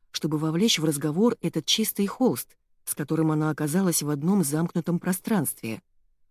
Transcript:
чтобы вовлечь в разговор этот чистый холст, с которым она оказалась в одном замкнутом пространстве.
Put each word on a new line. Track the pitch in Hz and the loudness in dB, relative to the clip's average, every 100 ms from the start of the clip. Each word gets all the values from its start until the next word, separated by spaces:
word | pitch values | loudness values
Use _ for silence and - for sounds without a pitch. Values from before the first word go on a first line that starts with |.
| _ | _
чтобы | - 156 151 | -6 -4 -2
вовлечь | 156 165 226 - | 0 2 2 2
в | |
разговор | 156 143 151 156 233 - | 0 0 0 2 2 2
этот | 175 165 - | -4 -4 -2
чистый | - 214 - 202 | -2 -2 -2 -2
холст, | - 247 123 - _ _ _ - | 0 0 0 -6 _ _ _ -10
с | - | -6
которым | 147 156 156 | -2 0 2
она | 151 156 | 2 0
оказалась | 147 147 170 190 160 | -2 0 0 2 0
в | 147 | -2
одном | 147 160 202 | -2 2 2
замкнутом | 147 151 170 175 170 170 | 2 0 0 -2 -2 -2
пространстве. | 175 185 - 214 135 - 113 107 - _ _ _ _ | -2 -4 0 0 0 -4 -8 -10 -12 _ _ _ _